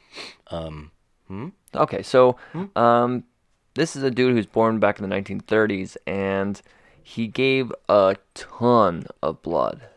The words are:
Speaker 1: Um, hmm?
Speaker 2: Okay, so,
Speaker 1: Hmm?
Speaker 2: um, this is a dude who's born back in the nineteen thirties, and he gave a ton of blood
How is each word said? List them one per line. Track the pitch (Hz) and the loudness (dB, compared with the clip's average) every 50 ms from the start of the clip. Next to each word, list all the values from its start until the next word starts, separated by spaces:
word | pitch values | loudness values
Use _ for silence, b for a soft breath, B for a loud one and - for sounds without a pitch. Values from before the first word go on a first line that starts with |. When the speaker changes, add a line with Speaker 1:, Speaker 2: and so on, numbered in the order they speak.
| B B B B B B B B B - | B B B B B B B B B -12
Speaker 1:
Um, | - 82 80 80 78 76 76 76 _ _ _ _ _ _ _ | -10 -10 -10 -10 -12 -14 -16 -20 _ _ _ _ _ _ _
hmm? | - 95 98 127 185 - _ _ _ - | -14 -12 -12 -12 -14 -16 _ _ _ -4
Speaker 2:
Okay, | - 147 - - 98 | -2 -2 -2 -2 -6
so, | - - - 127 127 127 123 B B B | -4 2 4 6 6 6 4 B B B
Speaker 1:
Hmm? | B 160 196 196 - - | B -10 -10 -6 -2 2
Speaker 2:
um, | 120 117 120 120 120 123 123 120 - _ _ _ _ _ _ _ _ _ _ | 2 4 4 4 2 0 -2 -6 -8 _ _ _ _ _ _ _ _ _ _
this | - 160 160 - | -2 -2 -2 -4
is | 143 135 | -4 -4
a | 135 | -2
dude | 120 117 127 127 123 | 0 2 2 2 2
who's | 117 101 | 2 0
born | - - 113 110 113 113 110 | 0 0 2 2 2 2 2
back | 104 101 104 - | 2 0 0 -2
in | |
the | 104 95 | -6 -6
nineteen | 98 101 98 - 98 98 | -6 -6 -6 -8 -10 -12
thirties, | - - 110 110 110 107 101 95 95 - - - - | -4 0 2 2 2 2 0 -4 -6 -10 -14 -14 -10
and | - 92 98 98 98 98 98 98 101 101 - b b b b b b b b | -8 -6 -4 -2 -2 -2 -2 -4 -4 -6 -10 b b b b b b b b
he | b - - 113 113 | b -12 -8 -8 -8
gave | 107 - - 131 135 131 131 131 113 - - _ - | -6 -2 -2 0 0 0 0 -2 -4 -8 -8 _ 2
a | 101 104 98 95 101 - _ _ _ | 4 4 4 4 2 0 _ _ _
ton | - - - - - 117 123 120 117 104 92 85 80 76 - - _ | -20 -20 -18 -6 0 2 4 4 6 4 2 0 -2 -8 -14 -10 _
of | - 78 76 - | -6 -6 -6 -6
blood | - 80 85 73 60 52 - - - - _ | -6 -4 -2 0 0 -2 -4 -8 -14 -20 _